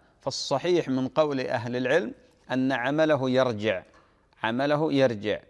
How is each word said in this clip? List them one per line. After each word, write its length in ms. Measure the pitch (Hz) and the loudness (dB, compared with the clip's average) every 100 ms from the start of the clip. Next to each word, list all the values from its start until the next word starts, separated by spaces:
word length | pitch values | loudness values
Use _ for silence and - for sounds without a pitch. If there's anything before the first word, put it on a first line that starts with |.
| _ _ | _ _
فالصحيح 680 | 139 - - 135 175 175 131 | -8 -6 -4 -2 2 2 2
من 200 | 131 131 | -2 0
قول 320 | - 151 135 | 0 0 0
أهل 360 | - 123 120 123 | -2 -4 -4 -4
العلم 380 | 127 156 202 - _ _ - | 0 0 0 -6 _ _ -6
أن 200 | 127 131 | -2 0
عمله 580 | 131 123 151 156 143 131 | 0 0 2 2 2 2
يرجع، 520 | 127 127 107 107 92 - - _ _ _ _ | 2 2 0 -2 -2 -6 -20 _ _ _ _
عمله 500 | 113 117 143 147 156 | -4 -2 0 0 0
يرجع 480 | 139 131 110 104 95 - | 2 2 2 -4 -4 -6